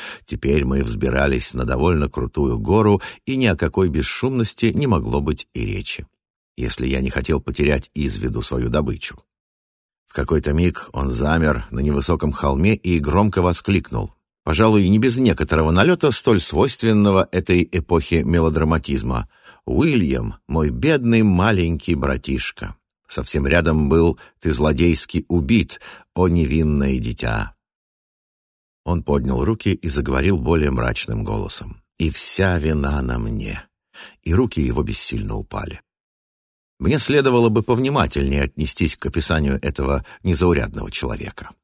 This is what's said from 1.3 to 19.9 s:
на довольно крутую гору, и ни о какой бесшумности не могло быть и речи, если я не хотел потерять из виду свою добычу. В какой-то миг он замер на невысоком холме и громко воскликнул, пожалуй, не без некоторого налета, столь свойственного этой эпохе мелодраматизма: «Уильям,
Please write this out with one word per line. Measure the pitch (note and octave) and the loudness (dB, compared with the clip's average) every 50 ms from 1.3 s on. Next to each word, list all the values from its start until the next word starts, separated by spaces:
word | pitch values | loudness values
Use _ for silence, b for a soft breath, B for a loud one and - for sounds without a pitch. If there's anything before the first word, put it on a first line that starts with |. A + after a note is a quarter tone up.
| C2 B1 - - - | 0 -2 -4 -6 -6
на | B1+ B1+ | -4 -4
довольно | B1 C2 B1+ D#2 F2+ E2+ D#2 C#2+ | -2 -2 0 2 2 2 2 0
крутую | - - - B1 B1 - D2+ C#2+ C2 A#1+ A1 | -2 -2 -4 -6 -6 -2 -2 -2 0 -2 -2
гору, | G#1 - F#2+ A2 G#2 G#2 G2+ F#2+ B B B B B | 0 2 2 4 4 4 4 2 B B B B B
и | - C3+ | -4 -2
ни | C3 B2+ | 0 2
о | G#2+ E2+ | 2 2
какой | - E2+ D#2 - G2 F#2+ E2+ | 2 0 -2 0 0 0 2
бесшумности | D2 D#2 C2+ - - - A#2+ C3 C3+ A#2+ A2+ - - - A#2 A2 - | 0 -2 -2 -2 -4 -4 -2 -2 0 -2 -2 -2 -2 -2 0 0 0
не | - D3 | 0 0
могло | B2+ G2+ C#2+ A1+ A1 B1 D2 | 2 0 0 0 0 -2 -2
быть | C#2+ D#2 D2+ - - _ - | 0 -2 -4 -4 -6 _ -8
и | - A1+ | -6 -6
речи, | G1+ G1+ G1+ - - - - - - _ _ _ _ _ _ _ _ - | -4 -4 -6 -6 -8 -10 -10 -12 -16 _ _ _ _ _ _ _ _ -10
если | - B1+ A1+ - - B1+ | -6 -6 -4 -4 -4 -2
я | C2 C2+ C2 | -2 -2 -2
не | C2 C2 | -2 -2
хотел | - C2 C2 - D#2 C2+ | -2 -4 -2 -2 -2 -2
потерять | - - - - D2 C#2+ C#2+ C2+ - - - | -2 -4 -2 0 2 2 2 0 -2 -6 -6
из | D2 D2 C2 G#1+ | -4 -4 -4 -4
виду | G1+ F2+ D2 G#1+ A1+ | -4 -6 -4 -4 -4
свою | A1+ - C2 B1 A#1+ | -6 -4 -4 -4 -2
добычу. | A#1 A#1 D2+ D2 A#1+ - - - - - - _ _ _ _ _ _ _ _ _ _ _ _ _ _ _ _ _ | -2 0 0 0 -2 -4 -6 -8 -14 -14 -16 _ _ _ _ _ _ _ _ _ _ _ _ _ _ _ _ _
В | _ - | _ -6
какой-то | D2 C#2+ - E2 D2+ - D2 | -4 -2 0 0 0 0 0
миг | C#2+ E2 F2 F2 - - - - | 2 2 2 2 0 -2 -8 -8
он | - C2+ C#2 C2 | -4 -4 -2 -2
замер | A#1+ A#1 C#2+ D2 D#2+ E2 D#2+ D2+ C2+ A#1+ - - | -2 -2 0 0 2 2 2 2 0 -2 -4 -6
на | - C2 | -4 -2
невысоком | C#2 D2 C#2+ C#2 - - E2 D#2 D#2 D2 D2 | 0 0 0 0 0 0 -2 0 0 -2 -2
холме | - - C#2+ C#2 C#2 F2 G#2 A2 | -2 -2 0 0 2 2 2 2
и | - - F2+ F2 D#2 | 0 0 0 0 0
громко | C#2+ C#2+ D2+ G2 G#2+ G#2 - F#2+ | 0 0 2 2 2 2 2 2
воскликнул, | F2 F2+ E2 - - G2+ G2+ E2 - - - A1+ G1+ - - _ _ _ _ _ - | 0 0 0 0 0 0 0 0 0 -4 -6 -6 -6 -8 -12 _ _ _ _ _ -4
пожалуй, | D2+ D#2 G2 A2+ A2 G#2+ G#2 F#2+ F2+ | -2 2 4 4 6 6 6 6 6
не | G#2 A2 | 4 4
без | A#2+ B2+ A#2 | 4 2 2
некоторого | C3 B2+ G#2+ D2 - D2+ D2+ D#2+ D#2 D#2+ D#2 | 2 2 2 2 2 0 0 2 2 2 4
налета, | E2+ F#2 - F3 F3+ - - D3 | 4 4 4 4 4 2 2 0
столь | A2+ - - B2+ A2 G2 | 0 2 2 2 2 2
свойственного | - - - E2 A2+ C3+ - - - A2+ A2 G#2 G#2 G2+ F#2+ F#2+ - - | 2 0 2 2 2 0 0 -2 0 2 4 4 4 4 4 4 2 2
этой | - F#2 - - F2+ F2 D#2+ - | 0 -2 0 2 2 2 2 0
эпохе | - F2 - - F2 D#2+ D2 - E2+ D#2+ - | -2 -4 -2 0 0 0 0 2 0 0 2
мелодраматизма: | - E2+ E2+ D#2+ D#2+ D2 D2+ D#2+ D#2 D#2+ D#2 - - C#2 C2 A1 B1 B1+ A#1+ A1 b b b b b b b b | 2 2 2 2 2 2 2 2 2 0 0 -2 -2 -4 -4 -2 -2 -4 -4 -6 b b b b b b b b
«Уильям, | - B1+ F#2+ D3 E3+ | -2 0 2 2 2